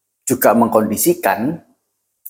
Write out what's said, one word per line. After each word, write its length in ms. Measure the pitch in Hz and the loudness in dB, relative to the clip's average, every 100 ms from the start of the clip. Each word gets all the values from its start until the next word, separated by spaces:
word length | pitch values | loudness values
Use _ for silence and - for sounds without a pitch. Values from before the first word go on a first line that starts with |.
| _ _ | _ _
juga 320 | - 127 117 113 | -6 0 2 4
mengkondisikan 1040 | 113 110 107 - 175 175 190 - 131 165 _ _ _ _ _ _ - | 2 2 0 -2 0 0 -2 -2 -4 -8 _ _ _ _ _ _ -14